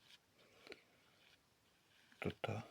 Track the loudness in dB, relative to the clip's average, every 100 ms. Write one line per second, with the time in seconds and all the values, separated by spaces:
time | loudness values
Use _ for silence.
0 | -20 -20 -20 -20 -20 -16 -14 -14 -16 -20
1 | -20 -20 -20 -20 -20 -20 -20 -20 -20 -20
2 | -16 0 0 2 2 2 0